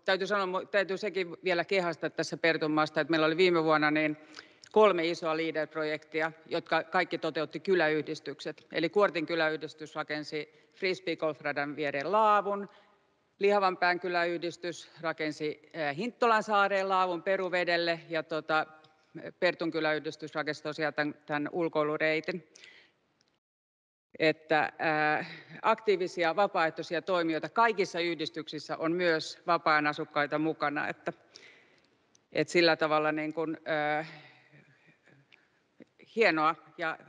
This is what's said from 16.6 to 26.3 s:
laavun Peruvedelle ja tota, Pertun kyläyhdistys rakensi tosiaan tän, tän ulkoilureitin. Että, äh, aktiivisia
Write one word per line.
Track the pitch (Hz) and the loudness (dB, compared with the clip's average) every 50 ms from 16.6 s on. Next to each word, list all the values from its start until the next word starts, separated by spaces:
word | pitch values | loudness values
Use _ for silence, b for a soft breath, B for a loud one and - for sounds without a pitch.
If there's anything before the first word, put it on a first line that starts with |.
| 196 196 202 190 190 190 | 4 4 2 0 0 2
laavun | 190 185 185 180 175 165 | 2 2 2 2 0 -2
Peruvedelle | - 196 190 190 185 175 175 180 180 170 170 170 170 170 170 165 151 151 | -2 -2 -2 0 -2 -2 -2 0 0 2 2 2 2 0 -2 -2 -4 -6
ja | 165 160 | -4 -4
tota, | 156 - 165 156 156 - 156 156 151 - - - - _ _ _ _ _ - 160 - - - - | -4 -4 -6 -6 -2 0 0 0 0 -2 -8 -20 -20 _ _ _ _ _ -18 -16 -14 -14 -6 0
Pertun | 185 175 - - 175 165 | 0 0 0 0 -4 -4
kyläyhdistys | 147 160 156 156 156 151 143 160 147 - 156 147 - | -2 -2 0 0 -2 -2 -4 -8 -10 -10 -12 -10 -6
rakensi | 156 143 151 147 - | -6 -4 -4 -6 -6
tosiaan | - 156 147 160 156 147 - | -8 -8 -6 -4 -4 -2 -2
tän, | 151 147 147 - - _ | -2 -2 -2 -4 -8 _
tän | - 151 147 147 - | -4 -4 -4 -2 -2
ulkoilureitin. | - 175 165 160 - 156 151 151 151 151 160 156 156 160 160 - 190 170 156 _ - B B B B B B B B B B _ _ _ _ _ _ _ _ _ _ _ _ _ _ _ _ _ _ _ _ _ - - | -2 -2 -2 0 0 0 0 0 0 0 0 0 0 0 -2 -4 -6 -6 -8 _ -20 B B B B B B B B B B _ _ _ _ _ _ _ _ _ _ _ _ _ _ _ _ _ _ _ _ _ -4 0
Että, | 160 156 156 - - - 160 151 113 - - - | 2 2 2 0 0 0 2 2 2 0 -2 -2
äh, | 147 160 156 151 151 151 151 120 175 B B B B B 156 B | -2 0 0 2 2 2 0 0 -2 B B B B B -10 B
aktiivisia | - 202 226 - - 214 190 170 180 170 - 180 170 160 | 0 0 0 0 0 0 0 0 0 -4 -2 0 0 0